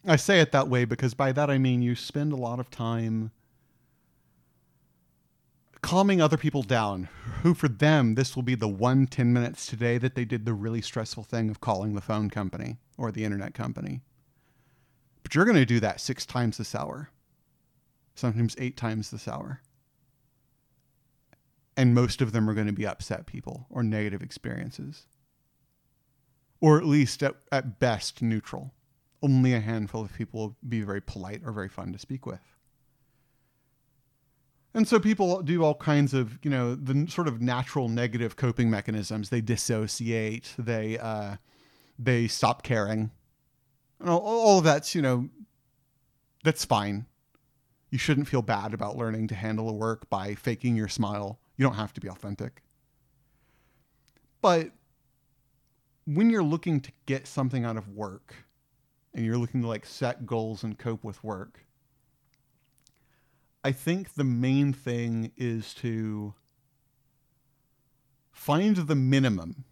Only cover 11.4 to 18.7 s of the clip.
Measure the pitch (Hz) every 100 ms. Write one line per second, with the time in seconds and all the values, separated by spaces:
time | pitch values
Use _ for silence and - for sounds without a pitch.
11.4 | 110 107 - 98 107 101 - 107 104 104
12.4 | 95 - 113 117 _ - 117 104 107 101
13.4 | - - 117 123 98 127 _ _ _ _
14.4 | _ _ _ _ _ _ _ _ - 143
15.4 | 208 190 123 120 104 - - 127 - 127
16.4 | 117 107 110 - - - 147 _ _ _
17.4 | _ _ _ _ _ _ _ - 123 113
18.4 | 113 - 127